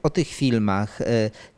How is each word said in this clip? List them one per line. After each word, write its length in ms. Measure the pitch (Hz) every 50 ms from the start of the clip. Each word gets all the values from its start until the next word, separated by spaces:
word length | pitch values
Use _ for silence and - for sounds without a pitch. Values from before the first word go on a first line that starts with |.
| -
o 60 | 151
tych 180 | - - 151
filmach. 760 | - - - 139 131 117 113 107 104 95 98 104 104 - -
E, 40 | 127 - 120 113 107 107 - - - - _